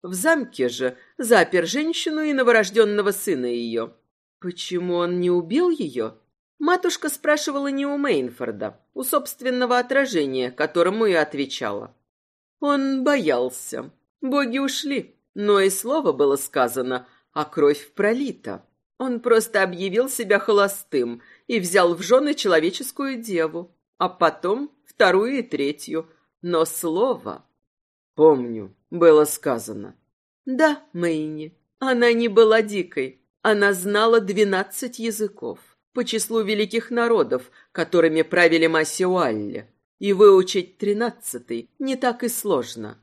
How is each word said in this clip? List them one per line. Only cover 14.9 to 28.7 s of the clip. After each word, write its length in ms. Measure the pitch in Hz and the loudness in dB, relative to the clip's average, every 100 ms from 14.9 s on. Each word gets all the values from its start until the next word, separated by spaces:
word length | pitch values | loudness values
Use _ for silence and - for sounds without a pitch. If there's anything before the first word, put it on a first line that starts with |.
| 269 180 _ _ | -6 -8 _ _
но 260 | 190 208 202 | -4 2 4
и 100 | 190 | 2
слово 420 | 185 233 311 226 | 0 -2 -2 0
было 240 | 135 143 139 | 2 2 2
сказано, 720 | - 139 123 131 127 127 - _ _ | -2 -2 -2 -2 -4 -6 -10 _ _
а 120 | 156 | -8
кровь 480 | 147 - 147 147 - | -6 2 2 2 -6
пролита. 720 | - 202 240 277 - 220 196 _ _ _ _ | -2 -2 0 -4 -8 -14 -14 _ _ _ _
Он 220 | 254 240 | -6 -4
просто 420 | - 220 214 208 | 2 2 2 -2
объявил 480 | 185 175 190 202 269 | -2 -2 -2 -2 -2
себя 280 | - 208 202 | -4 0 0
холостым 840 | 214 202 202 202 - 143 120 120 _ _ - | 4 2 2 -2 -4 -2 -2 -6 _ _ -4
и 120 | 226 | -4
взял 360 | 180 190 175 | 2 2 2
в 80 | 170 | 0
жены 320 | 185 254 294 | 2 2 2
человеческую 840 | 277 208 160 165 - 269 - 277 254 | -2 2 2 0 -4 -12 -8 -8 -8
деву, 580 | 226 175 160 160 185 _ _ _ | -6 -4 -4 -6 -14 _ _ _
а 140 | 180 | -6
потом 600 | - 170 - 180 226 285 _ | 0 0 0 -4 -4 -6 _
вторую 540 | _ _ 185 185 226 269 | _ _ 4 4 0 -4
и 40 | |
третью. 680 | - 143 139 147 - 160 160 _ _ _ | -4 -4 -4 -6 -8 -8 -8 _ _ _
Но 220 | 175 170 160 | -4 0 0
слово... 800 | - 170 165 262 233 - 76 _ _ _ _ _ _ _ | -2 -4 0 0 -2 -8 -14 _ _ _ _ _ _ _
"Помню, 640 | - 156 139 120 113 95 | 4 6 6 0 -8 -10